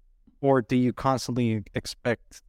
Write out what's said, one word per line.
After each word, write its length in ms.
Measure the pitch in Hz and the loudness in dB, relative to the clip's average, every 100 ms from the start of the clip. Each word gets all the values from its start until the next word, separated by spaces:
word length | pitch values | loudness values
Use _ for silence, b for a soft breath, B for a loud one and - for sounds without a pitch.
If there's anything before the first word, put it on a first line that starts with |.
| _ _ _ _ | _ _ _ _
Or 220 | 139 135 | 2 2
do 140 | 113 127 | 2 0
you 160 | 123 | 0
constantly 720 | - 135 127 - 123 120 110 98 | 0 -2 -2 -2 -2 0 -2 -4
expect 680 | - - - 123 113 _ - | -10 -10 -8 -4 -4 _ -20